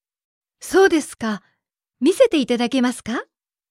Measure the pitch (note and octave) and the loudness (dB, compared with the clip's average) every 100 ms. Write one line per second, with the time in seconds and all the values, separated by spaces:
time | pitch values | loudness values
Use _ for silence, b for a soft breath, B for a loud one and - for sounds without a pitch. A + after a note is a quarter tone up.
0 | _ _ _ _ _ _ - E4+ G4 D#4+ | _ _ _ _ _ _ -2 2 4 2
1 | - - A3 G3+ - _ _ _ _ _ | -2 -8 -8 -8 -12 _ _ _ _ _
2 | C4 G4 B4+ D#4 A#3+ A#3+ A#3+ C4+ B3 A#3+ | 0 4 2 2 -2 -2 -2 0 -2 -4
3 | - C4+ B4 _ _ _ _ | -8 -8 -10 _ _ _ _